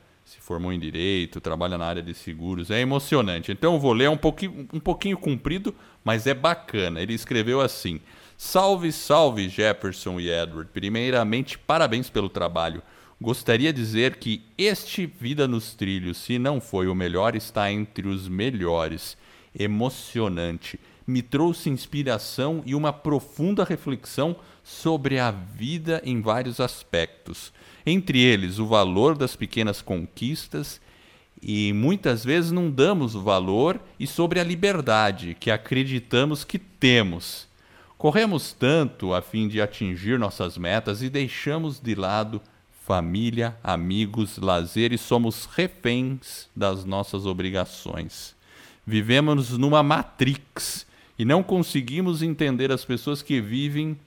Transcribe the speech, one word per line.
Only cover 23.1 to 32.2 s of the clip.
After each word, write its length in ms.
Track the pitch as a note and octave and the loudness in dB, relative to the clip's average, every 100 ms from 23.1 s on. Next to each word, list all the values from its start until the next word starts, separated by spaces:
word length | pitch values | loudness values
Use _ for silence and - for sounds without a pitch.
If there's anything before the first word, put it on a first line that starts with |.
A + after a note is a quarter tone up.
| C#3+ - - E3+ G3+ | 0 -2 -2 0 2
reflexão 720 | F#3 E3+ - B2+ - - D3+ E3+ - - | 0 0 -4 -6 -6 -2 -2 -2 -12 -20
sobre 540 | - - E3 D#3+ C3+ C3 | -20 -4 0 0 0 0
a 140 | B2 | 0
vida 680 | G2+ F#2 G#2 A#2 E3+ D#3+ D#3+ C3+ | -2 -8 -8 -6 -4 -2 -2 0
em 160 | B2 | -2
vários 380 | G#2+ A2 B2+ A#2 | 2 0 0 -2
aspectos. 920 | B2 - - E2+ E2 - - F2 - - - - - | -2 -4 -2 0 0 -4 -16 -14 -16 -20 -20 -8 0
Entre 340 | F#3 F#3 C3 | 0 2 6
eles, 380 | B2 A2 F2+ G2 | 6 6 2 -2
o 80 | A2 | 2
valor 500 | A2 F#2+ F2+ C3 D#3 | 4 4 6 4 4
das 180 | C3+ - | -2 -4
pequenas 460 | G#2 - G#2+ G2+ | -6 0 0 -2
conquistas, 960 | - F#2 E2+ - A#2 D#3 - D3 D3 - _ - - - _ - | -4 -6 -6 -6 -4 -4 -6 -8 -8 -12 _ -20 -20 -20 _ -14
e 320 | - G#2 G#2 | -4 0 2
muitas 500 | G2+ B2+ G3 D3+ A#2 | 2 2 2 2 0